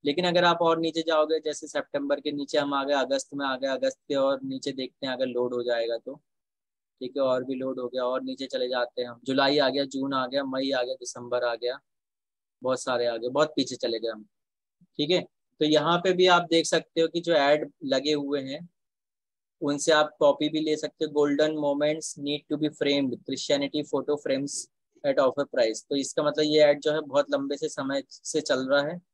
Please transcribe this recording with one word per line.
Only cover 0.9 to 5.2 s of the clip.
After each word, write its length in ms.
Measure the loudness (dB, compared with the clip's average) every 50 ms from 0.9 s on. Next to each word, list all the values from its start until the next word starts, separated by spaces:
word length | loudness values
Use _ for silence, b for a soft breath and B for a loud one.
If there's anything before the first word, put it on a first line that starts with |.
| -2 -2 0
जाओगे, 340 | 2 4 2 4 2 0 -2
जैसे 260 | -2 -4 -6 -6 -10
सितंबर 540 | -6 -6 -6 -6 _ -6 -6 -2 -2 -2 -2
के 120 | -2 -6
नीचे 260 | -6 -6 -6 -2 -2 0
हम 160 | 0 0 -2
आ 100 | -2 0
गए, 100 | 0 0
अगस्त 340 | 0 0 0 -2 -4 -4 _ -8
में 120 | -6 -4
आ 100 | -4 -4
गए, 120 | -4 -4 -4
अगस्त 300 | -2 -2 -2 -4 -4 _ _ _
के 60 | 0
और 260 | 0 2 2 0 -2 -4
नीचे 280 | -8 -8 -6 -6 -6
देखते 340 | -6 -6 -8 -8 _ _ -6
हैं 80 | -6 -4
अगर 120 | -2